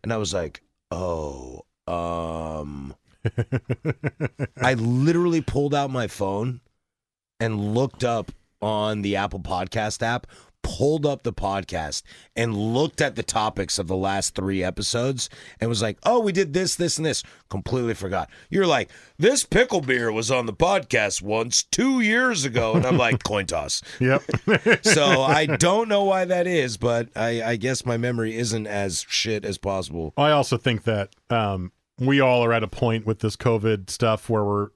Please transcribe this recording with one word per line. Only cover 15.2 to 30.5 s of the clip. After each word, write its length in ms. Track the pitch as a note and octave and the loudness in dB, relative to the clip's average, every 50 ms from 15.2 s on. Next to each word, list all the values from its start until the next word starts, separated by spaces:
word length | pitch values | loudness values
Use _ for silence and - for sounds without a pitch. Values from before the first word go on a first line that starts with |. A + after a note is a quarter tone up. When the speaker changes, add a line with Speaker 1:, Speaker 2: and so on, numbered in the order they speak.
| - - - - - - - - | -6 -10 -10 -18 -20 -20 -10 -6
Speaker 1:
and 80 | A2+ A#2 | -4 -2
was 100 | A#2 G2+ | -2 0
like, 160 | A2 G#2+ G2+ _ - | -2 -2 -4 _ 0
"Oh, 140 | - A#3 B3 | 2 4 4
we 140 | A3+ G#3 | 2 2
did 200 | F3 F#3 G3 D#3 | 2 0 0 0
this, 220 | C#3 F3+ F#3+ E3 - | 0 -2 0 0 -2
this, 220 | - F3 E3 - | -2 -2 -2 -2
and 100 | - D#3 | -2 -2
this." 160 | D#3 A#2+ - - - - - _ _ | -2 -2 -2 -6 -10 -20 -20 _ _
Completely 460 | - G2 F#2 - B2+ B2+ A#2+ A#2 A2 | -10 -8 -6 -4 -4 -2 -2 -2 -4
forgot. 340 | - G2+ F#2+ F#2 F2+ D2+ - - - - _ | -4 -4 -4 -4 -4 -4 -6 -12 -20 -14 _
You're 160 | - G3 F#3+ | 0 2 4
like, 240 | F3 D3 B2 G2 - - - - - _ | 4 4 2 0 -4 -10 -20 -20 -20 _
"This 280 | - D3+ A3 C#4 C4+ - | 2 2 4 4 2 0
pickle 360 | - - G3 B3+ B3 - F3+ | 2 4 4 4 4 2 -2
beer 300 | C#3+ B2+ C3 B2 A#2+ A2+ | 0 2 0 2 2 0
was 180 | G#2+ A2 A2+ A2 | 0 0 0 0
on 140 | C3 B2+ A#2+ | 0 0 0
the 60 | A2+ | -2
podcast 680 | G2+ - D#3+ F3+ G3+ F#3+ C#3+ _ - A#2 G#2+ G2+ - - | 0 2 4 4 4 2 0 _ 2 2 2 2 -2 -4
once 400 | F2+ G2+ G#2+ A2+ A#2 B2 - - | -4 -2 0 0 0 0 0 -2
two 380 | - _ - - A#3 C4+ C4+ B3+ | 0 _ 0 2 2 2 2 2
years 440 | A3+ G#3 A3 A#3+ B3+ B3+ A#3 E3+ C3+ | 2 2 2 2 2 2 0 0 -2
ago." 300 | C#3 A2+ A#2+ A#2 A2+ A2 | -2 0 0 0 2 2
And 100 | - - | 2 2
I'm 140 | B2+ B2+ B2+ | 4 2 4
like, 240 | B2 A#2 C3 A2+ | 4 2 2 0
Speaker 2:
<laughs> 20 | - | 0
Speaker 1:
"Coin 220 | - G#2+ G2+ G2 | -2 -2 -2 -2
toss." 340 | - E2+ D#2+ D2 C#2+ - - - - - - | -2 -4 -4 -4 -4 -6 -6 -6 -10 -4 0
Speaker 2:
Yep. 220 | B2+ B2+ C3+ C#3 - - | 2 2 2 2 0 -2
<laughs> 540 | D3 - - - A3 - - A3 A#3 - | -4 -2 2 2 2 2 4 4 2 4
Speaker 1:
So 400 | - G#3+ F#3 D#3 C#3+ C#3 C3+ C3 | 6 4 4 6 6 4 4 4
I 240 | C3+ C3+ D3+ D3+ D#3 | 4 4 4 2 2
don't 420 | D3 D3 - D3+ E3+ F#3+ A3 A#3 A3 | 2 2 4 4 4 4 2 2 2
know 140 | G#3 G3+ | 2 2
why 220 | G3+ G3 F#3+ F#3+ F#3 | 2 2 2 0 2
that 240 | F3 F#3 F3+ F3 F3+ | 0 0 0 0 2
is, 280 | F3+ D#3+ C3+ B2+ A2+ | 2 2 2 0 -2
but 320 | F#2+ - A#2+ A#2 A#2 A#2 - _ | -2 0 0 0 0 -2 -4 _
I, 280 | - A2 A#2 A#2 A#2 | -2 -2 -2 0 -2
I 140 | A2+ A2+ A#2+ | -2 -2 -2
guess 300 | A#2 A2+ B2+ C3 A#2+ - | -2 -2 -2 -2 -2 -2
my 100 | B2 A#2+ | -2 -2
memory 400 | A#2 A#2 B2 B2 A#2 A2+ A2 A2 | -2 -2 -2 -2 -2 -2 -2 -2
isn't 300 | A2+ B2 A2+ A2+ A2 G#2+ | -4 -4 -2 -2 -4 -4
as 400 | G#2+ G#2 G2+ G2+ G2 F2 - - - | -4 -4 -2 -2 -2 -4 -6 -6 -4
shit 360 | - - - A2+ A2 G#2 G2+ | -4 -4 -2 -2 -2 -4 -4
as 120 | G#2 G2 - | -6 -8 -4
possible. 540 | - G2 G2 F#2+ F2+ - D2 E2+ D#2+ D2+ - | -4 -4 -2 -2 -4 -6 -8 -8 -8 -6 0
Speaker 2:
I 140 | - C#3+ D3+ | 2 4 6
also 240 | D3+ D3 C3 - | 6 4 4 2